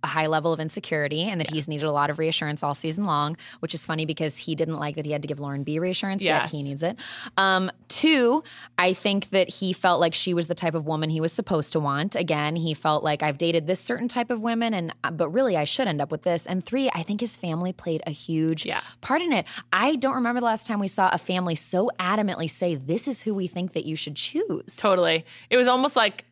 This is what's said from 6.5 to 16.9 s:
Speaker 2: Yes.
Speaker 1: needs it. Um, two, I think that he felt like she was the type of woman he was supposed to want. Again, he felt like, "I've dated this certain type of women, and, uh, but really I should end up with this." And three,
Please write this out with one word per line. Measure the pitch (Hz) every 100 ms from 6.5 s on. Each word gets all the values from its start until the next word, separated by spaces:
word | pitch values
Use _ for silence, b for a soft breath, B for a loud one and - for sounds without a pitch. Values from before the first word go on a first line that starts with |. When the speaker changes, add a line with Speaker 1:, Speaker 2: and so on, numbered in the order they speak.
| 151
Speaker 2:
Yes. | 139
Speaker 1:
needs | 139
it. | 165 233 B B B -
Um, | 196 185 185 - _
two, | - 320 302 240 294 B B B -
I | 180
think | 185 208 202 -
that | 190 180
he | - 190
felt | 185 190 170
like | 165
she | 160 -
was | 170 165
the | 170
type | 170
of | 160 151
woman | 156 156
he | 156
was | 160
supposed | - - 165 147
to | 160
want. | 143 139 180 -
Again, | 143 151 147 170
he | 160
felt | 151 160 151
like, | 156 151
"I've | 151 143
dated | 170 165 151
this | 185
certain | - 240 240
type | 247 240
of | 240
women, | 220 233 233
and, | 208 165 -
uh, | -
but | 160 160
really | 190 269 170
I | 147
should | - 240
end | 147
up | 143
with | 156
this." | - 170 -
And | 185 -
three, | 247 262